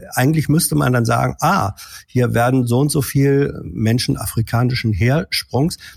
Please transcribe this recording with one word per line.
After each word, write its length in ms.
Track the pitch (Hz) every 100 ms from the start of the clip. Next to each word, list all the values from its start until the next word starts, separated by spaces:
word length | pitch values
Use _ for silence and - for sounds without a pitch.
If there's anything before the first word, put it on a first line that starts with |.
| -
eigentlich 340 | - 131 160 143
müsste 280 | 156 - 147
man 180 | 139
dann 100 | 127
sagen, 320 | 117 120 131 -
ah, 340 | 151 196 98 - - - -
hier 260 | 123 117
werden 320 | 113 120 131 120
so 140 | 120
und 100 | 151
so 120 | 156
viel 580 | 131 139 139 139 143 - -
Menschen 500 | 90 110 120 - 139
afrikanischen 800 | 117 - 113 117 123 127 113
Hersprungs, 840 | 95 120 147 185 - - 120 160 - -